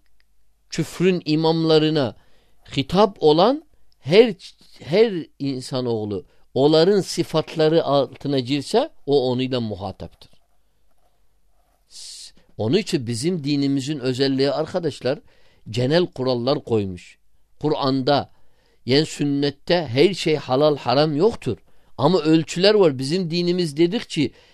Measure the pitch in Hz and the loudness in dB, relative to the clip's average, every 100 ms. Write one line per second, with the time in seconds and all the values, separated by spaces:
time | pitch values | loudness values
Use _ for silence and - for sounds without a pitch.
0 | _ - _ _ _ _ _ - 160 - | _ -20 _ _ _ _ _ -8 -8 0
1 | 180 180 - 151 160 165 160 156 156 156 | 0 0 0 0 2 2 4 4 4 0
2 | 120 - _ - _ _ - - 135 180 | -2 -6 _ -20 _ _ -10 -6 -2 2
3 | 214 - 156 151 208 294 - _ - _ | 2 4 2 4 4 2 -6 _ -20 _
4 | 135 190 247 - - - - - - 180 | 0 4 4 2 -12 -20 -20 -20 -2 2
5 | 233 180 - - 139 127 123 131 123 113 | 2 0 -8 -8 -6 -6 -6 -6 -4 -4
6 | 104 98 - _ - 120 139 156 170 202 | -4 -6 -8 _ -8 2 4 4 4 2
7 | - - 165 160 156 156 156 165 131 139 | 0 -4 -2 -2 -4 0 2 2 2 0
8 | 127 123 139 139 120 143 131 220 311 - | 0 -6 -4 -4 -2 -4 -2 -2 -2 -8
9 | - 143 127 123 131 127 113 98 101 - | -2 0 0 -2 -2 -4 -6 -8 -10 -12
10 | 85 - - - _ _ _ _ _ _ | -16 -18 -20 -20 _ _ _ _ _ _
11 | _ _ _ _ _ _ _ _ _ - | _ _ _ _ _ _ _ _ _ -20
12 | - - - - _ - 107 180 - 165 | -18 -18 -20 -20 _ -6 -2 0 0 -4
13 | 113 117 147 185 139 143 139 139 131 156 | -4 -4 -2 -4 -2 -2 0 -2 -4 -6
14 | 127 123 135 135 139 135 156 185 165 - | -4 -2 0 0 0 -2 -4 -4 -6 -6
15 | 123 156 - _ _ _ - 110 123 165 | -6 -6 -8 _ _ _ -10 -4 0 2
16 | 180 - 127 123 120 151 - 113 101 90 | 0 -2 -4 -2 0 -2 0 -2 -2 -8
17 | - - _ _ _ - 147 151 135 135 | -16 -20 _ _ _ -6 -4 -2 0 -2
18 | 127 143 90 - - _ _ _ - 135 | 0 0 -2 -12 -20 _ _ _ 0 0
19 | 156 - 143 143 143 139 - 180 147 120 | 0 -2 -2 -2 -2 -4 -2 -2 0 2
20 | 180 180 170 151 - 131 151 143 123 131 | 2 2 -2 -2 0 2 2 0 0 0
21 | 156 143 208 233 135 98 _ - _ - | 2 2 0 0 -6 -8 _ -20 _ -2
22 | 139 180 151 160 160 170 190 214 175 131 | 2 2 4 2 2 2 4 6 4 2
23 | 131 180 175 170 175 180 170 143 175 226 | -4 -4 -2 -2 -2 -2 -2 0 0 0
24 | - - 131 - _ | -6 -4 -4 -6 _